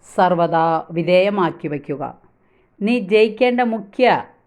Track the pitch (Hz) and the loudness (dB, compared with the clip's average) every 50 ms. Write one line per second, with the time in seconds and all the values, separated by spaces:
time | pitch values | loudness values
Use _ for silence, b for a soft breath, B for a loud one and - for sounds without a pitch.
0 | _ - - - 190 180 180 170 170 165 160 165 160 165 165 160 - - 165 165 | _ -10 -2 0 2 2 2 0 0 0 2 0 0 0 0 -2 -4 -6 -6 -6
1 | 170 156 175 180 185 202 208 202 180 160 - - - 156 143 143 139 - 147 135 | -2 2 2 2 2 2 0 0 -2 -2 -2 -6 -10 -8 -8 -8 -8 -8 -10 -8
2 | 139 123 120 _ _ _ _ _ _ _ _ _ _ _ _ _ 202 208 240 247 | -8 -12 -12 _ _ _ _ _ _ _ _ _ _ _ _ _ -4 -2 -2 -2
3 | 202 180 208 214 220 226 202 214 254 247 247 247 254 233 226 220 - - - - | -2 0 2 4 4 2 2 0 0 0 2 0 -2 -2 -2 -6 -8 -12 -4 0
4 | 254 233 185 135 104 - _ _ _ | 2 2 2 2 -2 -8 _ _ _